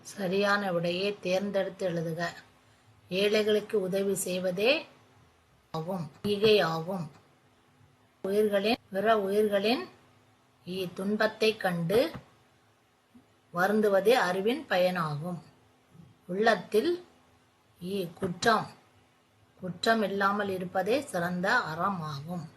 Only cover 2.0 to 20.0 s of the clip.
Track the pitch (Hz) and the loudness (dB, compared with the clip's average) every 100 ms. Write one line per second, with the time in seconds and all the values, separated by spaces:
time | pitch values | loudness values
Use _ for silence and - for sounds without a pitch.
2 | 165 160 170 - - _ _ _ _ _ | -4 -6 -6 -8 -20 _ _ _ _ _
3 | _ 185 208 214 214 208 208 214 185 196 | _ -2 2 2 2 0 0 -2 0 -2
4 | 196 185 185 185 185 180 220 311 - - | 0 -2 -2 -2 -2 0 2 0 -2 -20
5 | _ _ _ _ _ _ _ 160 160 190 | _ _ _ _ _ _ _ -8 -6 -6
6 | 147 - 202 202 220 208 165 165 160 190 | -8 -8 -4 2 4 6 4 -2 -4 -6
7 | 151 - _ _ _ _ _ _ _ _ | -8 -14 _ _ _ _ _ _ _ _
8 | _ _ 190 202 214 202 202 247 _ 190 | _ _ -2 2 2 2 0 -2 _ -2
9 | 208 220 190 202 214 202 208 277 370 - | 2 2 2 2 2 2 2 0 -4 -16
10 | _ _ _ _ _ _ - 185 175 - | _ _ _ _ _ _ -10 -8 -8 -6
11 | 196 208 214 - 220 214 185 170 170 214 | -4 0 0 2 0 2 -2 0 2 2
12 | 320 - - _ _ _ _ _ _ _ | 2 -4 -16 _ _ _ _ _ _ _
13 | _ - _ _ _ 170 190 214 208 196 | _ -20 _ _ _ 0 2 4 4 4
14 | 190 254 180 190 202 294 294 185 180 180 | 6 4 4 0 0 -2 0 2 2 2
15 | 160 143 175 170 - _ _ _ _ - | -2 -4 -6 -10 -12 _ _ _ _ -20
16 | - _ - 185 226 202 - 214 302 349 | -20 _ -8 2 2 2 2 0 2 -4
17 | - _ _ _ _ _ _ _ 175 202 | -6 _ _ _ _ _ _ _ -6 -6
18 | 170 - 190 170 240 214 151 - _ _ | -6 -6 -8 0 2 2 -2 -14 _ _
19 | _ _ _ _ _ _ 180 - 226 226 | _ _ _ _ _ _ -10 -2 2 2